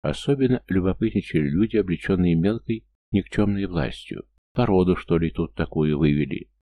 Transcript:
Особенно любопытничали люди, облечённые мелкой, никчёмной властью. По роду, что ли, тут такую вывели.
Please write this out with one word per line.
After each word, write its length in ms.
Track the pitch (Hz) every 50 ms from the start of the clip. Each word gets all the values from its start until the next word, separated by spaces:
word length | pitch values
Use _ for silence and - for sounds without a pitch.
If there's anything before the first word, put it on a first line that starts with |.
Особенно 600 | - 78 71 - - - 139 139 131 120 127 - _
любопытничали 800 | - 95 95 90 95 90 - 110 110 - 104 - - - 82 76
люди, 300 | 71 73 90 110 110 117
облечённые 580 | 107 98 92 85 80 - - 98 90 90 87 85
мелкой, 500 | 82 85 101 110 117 - - 117 113 _ _ _ _ _ _
никчёмной 540 | - 101 87 - - - 104 104 101 98 98
властью. 600 | 90 90 82 69 - - - - - - - - _ _ _ _ _ _
По 120 | - 123
роду, 320 | 113 95 92 90 90 90
что 200 | - - - 85
ли, 140 | 82 82 80
тут 240 | - - 85 - _
такую 420 | - 82 - - 80 76 76 76
вывели. 540 | 71 76 73 73 73 71 67 - - - _ _ _